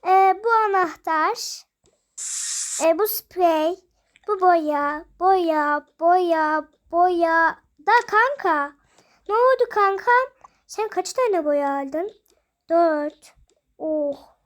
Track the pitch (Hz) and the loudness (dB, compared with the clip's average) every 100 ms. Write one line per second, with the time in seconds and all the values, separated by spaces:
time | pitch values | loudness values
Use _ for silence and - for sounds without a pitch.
0 | 349 381 381 370 440 453 427 381 359 - | 4 4 4 2 0 0 2 0 -2 -6
1 | - 320 330 466 - - _ _ _ _ | -4 -2 -2 -4 -10 -12 _ _ _ _
2 | _ - - - - - - - 320 330 | _ -14 -12 -8 -8 -8 -8 -2 0 0
3 | 415 - _ - 349 320 311 370 _ _ | -2 -4 _ 0 0 2 -2 -4 _ _
4 | _ _ - 403 370 349 302 294 285 302 | _ _ -8 0 2 2 0 -2 -4 -6
5 | - _ 359 381 330 311 294 294 285 _ | -12 _ 2 2 2 0 0 -2 -6 _
6 | 330 359 359 320 311 311 302 _ _ 339 | 2 2 2 0 0 -2 -6 _ _ 2
7 | 359 349 330 330 330 - _ _ 302 466 | 2 2 0 2 0 -2 _ _ 0 0
8 | 466 415 494 571 370 302 285 _ _ _ | 2 0 0 0 -2 -2 -4 _ _ _
9 | _ _ - 427 508 508 480 427 392 392 | _ _ -4 2 2 2 0 0 0 0
10 | 427 480 523 _ _ _ _ - 427 370 | 2 2 2 _ _ _ _ -8 -6 -4
11 | 370 - 494 370 294 294 285 277 277 302 | -6 -2 0 0 0 0 0 -4 -6 -6
12 | 403 - _ _ _ _ _ 330 339 302 | -8 -10 _ _ _ _ _ 2 2 0
13 | 294 - - _ _ _ _ _ 311 311 | -4 -10 -20 _ _ _ _ _ -4 -2
14 | 294 277 - _ | -2 -6 -14 _